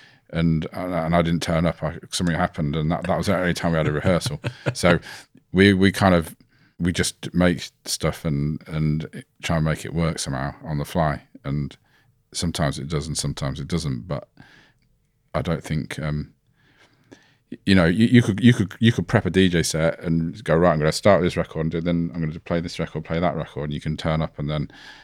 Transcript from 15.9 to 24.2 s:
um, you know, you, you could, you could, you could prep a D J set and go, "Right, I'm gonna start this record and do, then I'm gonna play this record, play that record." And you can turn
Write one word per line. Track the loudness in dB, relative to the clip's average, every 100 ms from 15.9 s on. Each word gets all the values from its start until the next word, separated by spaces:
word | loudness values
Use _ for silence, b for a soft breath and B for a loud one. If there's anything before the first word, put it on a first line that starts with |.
| -8
um, | -6 -6 -8 _ _ b b b b b b b b b -20 -6 2
you |
know, | 4 4
you, | 4 6
you | 6
could, | 4 4
you | 4
could, | 4 0 2
you | 2
could | 2 0
prep | 0 2
a |
D | 4 4
J | 4
set | 0 0 0 0
and | -2 -2 -2 -4
go, | 0 4
"Right, | 4
I'm | 4
gonna | 0
start | 2 4 4
this | 2 -2
record | -4 -4
and | -4
do, | -2
then | -2 -2 -2
I'm | -4
gonna | -6 -6
play | -4 -4
this | -4 -6
record, | -8 -8 -4
play | -2
that | 0 -2
record." | -8 -8
And | -6
you | -6
can | -6 -4
turn | -2 0